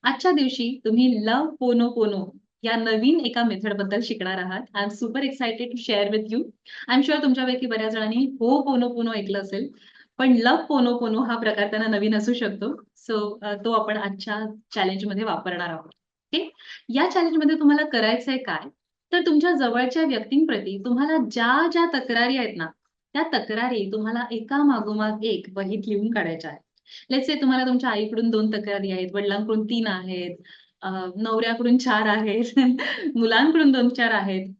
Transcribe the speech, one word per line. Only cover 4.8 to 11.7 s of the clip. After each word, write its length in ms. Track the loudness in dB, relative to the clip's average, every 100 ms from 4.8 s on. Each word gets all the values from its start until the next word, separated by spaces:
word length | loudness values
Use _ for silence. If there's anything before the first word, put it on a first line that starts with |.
super 320 | -4 -4 -6 -2
excited 440 | -4 -4 -6 -4
to 20 |
share 500 | -8 -8 -2 0 0
with 120 | -2 -2
you. 100 | -4 -4 _ _ -18 0
I 80 | 2
am 100 | 2
sure 140 | 2
तुमच्यापैकी 420 | 2 2 0 -2 -2
बऱ्याच 280 | -2 -2
जणांनी 220 | -2 -2 0
हो 460 | 0 0 2 2
पोनो 280 | 2 0 0
पोनो 240 | -2 -4
ऐकलं 260 | -4 -4 -6
असेल, 300 | -4 -8 -8 -12 _ -20 _ 0
पण 160 | 4
लव्ह 320 | 6 6 2 2
पोनो 320 | 2 2 2
पोनो 260 | 0 -2
हा 140 | -2 -2
प्रकार 300 | -2 0
त्यांना 300 | -2